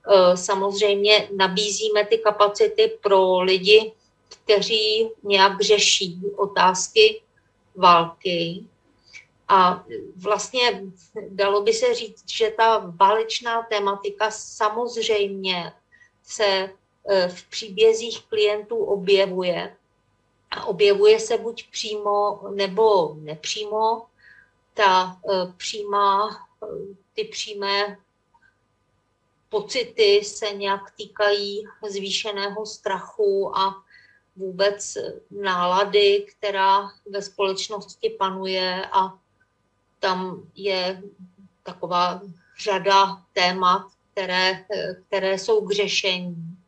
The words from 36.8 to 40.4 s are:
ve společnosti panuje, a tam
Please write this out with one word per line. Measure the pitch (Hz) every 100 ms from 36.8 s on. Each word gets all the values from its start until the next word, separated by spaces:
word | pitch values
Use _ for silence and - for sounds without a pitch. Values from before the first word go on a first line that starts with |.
| 202 _ 208
ve | 196
společnosti | 196 - 196 190 - 208 - - 220
panuje, | 220 190 190 190 185 185 185 190
a | 196 190 190 _ _ _ _ _ _ _ _
tam | 196 185 185 160